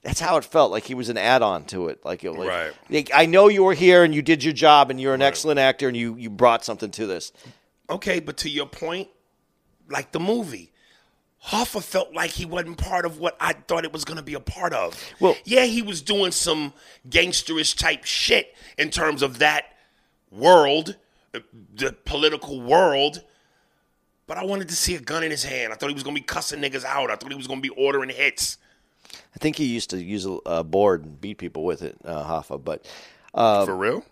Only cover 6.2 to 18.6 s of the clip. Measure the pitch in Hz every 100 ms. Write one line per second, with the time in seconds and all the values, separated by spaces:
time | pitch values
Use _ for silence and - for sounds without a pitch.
6.2 | 117 101 120 117 - 107 104 101 107 87
7.2 | - _ 123 _ _ _ - 175 202 180
8.2 | 151 147 156 147 143 - 160 180 190 _
9.2 | _ _ _ _ _ _ _ 139 135 160
10.2 | 180 240 185 107 85 _ _ _ _ _
11.2 | _ _ - 214 240 208 - 190 - 165
12.2 | 170 - 175 175 170 165 - 185 170 156
13.2 | 170 - 160 170 - 170 165 156 147 160
14.2 | 147 143 - 175 175 131 87 - - -
15.2 | 180 - 202 247 247 226 208 170 139 202
16.2 | 185 - 175 156 143 - - - 131 165
17.2 | 180 170 - 160 151 - 165 156 - -
18.2 | - - - _